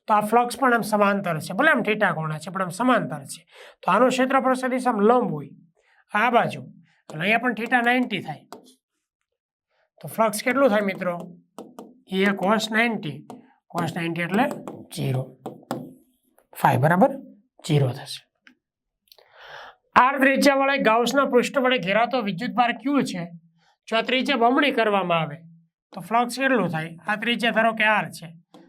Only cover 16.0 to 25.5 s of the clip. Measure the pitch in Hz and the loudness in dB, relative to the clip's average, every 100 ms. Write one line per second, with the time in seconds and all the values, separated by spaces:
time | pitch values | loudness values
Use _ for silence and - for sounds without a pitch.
16 | _ _ _ _ _ - 160 123 151 180 | _ _ _ _ _ -2 0 2 2 4
17 | 269 - - - _ _ - 143 127 - | 2 0 -16 -20 _ _ -2 0 0 -4
18 | - - _ _ _ _ _ _ _ _ | -14 -18 _ _ _ _ _ _ _ _
19 | _ _ _ - - - - - _ - | _ _ _ -20 -20 -20 -20 -20 _ 2
20 | 247 277 262 269 285 269 269 277 220 226 | 4 4 2 4 4 4 2 2 2 2
21 | 240 277 269 247 - 277 254 254 180 208 | 2 0 2 2 2 0 0 0 0 0
22 | 240 254 202 175 233 196 240 233 277 277 | 0 -2 -4 -4 -4 0 0 0 -2 0
23 | - 190 170 - _ _ _ _ - 226 | 0 -4 -10 -14 _ _ _ _ -4 -4
24 | 220 254 262 262 233 277 285 233 220 196 | 0 0 0 2 4 4 2 2 2 2
25 | 175 165 151 143 - | 2 0 -2 -8 -18